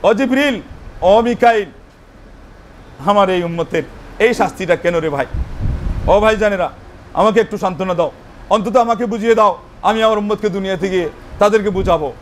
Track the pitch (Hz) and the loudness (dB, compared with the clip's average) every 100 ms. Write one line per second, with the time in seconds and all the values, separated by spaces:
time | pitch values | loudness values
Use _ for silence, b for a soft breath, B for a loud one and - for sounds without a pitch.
0 | 190 220 269 262 285 214 - - - - | 2 2 0 0 0 -2 -10 -18 -18 -2
1 | 175 214 233 233 240 226 180 - - - | 4 4 2 2 2 2 -4 -12 -20 -20
2 | - - - - - - - - - - | -20 -20 -20 -20 -20 -20 -20 -20 -20 -6
3 | 147 202 190 185 170 170 165 165 - - | 0 2 2 0 -2 -4 -4 -4 -6 -14
4 | - - 220 233 196 - 185 170 175 170 | -20 0 0 2 -2 -2 -2 0 0 -2
5 | 156 143 127 - - - - - - - | -2 -4 -4 -4 -6 -4 -4 -4 -4 -4
6 | - 196 214 214 208 196 160 - - - | 2 4 4 2 0 0 -4 -6 -20 -20
7 | - - 208 214 214 208 196 175 185 175 | -8 0 2 2 0 -2 -4 -4 -4 -2
8 | 156 - - - - 214 175 226 233 226 | -2 -4 -20 -20 -2 -2 0 0 2 0
9 | 240 220 226 220 214 - - - 190 220 | -2 -2 0 4 4 0 -12 -4 -2 2
10 | 220 214 208 202 208 190 190 185 190 185 | 2 0 -2 -2 -2 -4 -4 -4 -2 -2
11 | 156 - - - 208 220 208 190 180 165 | -2 -8 -18 0 2 2 0 -2 0 0
12 | 143 - | -2 -8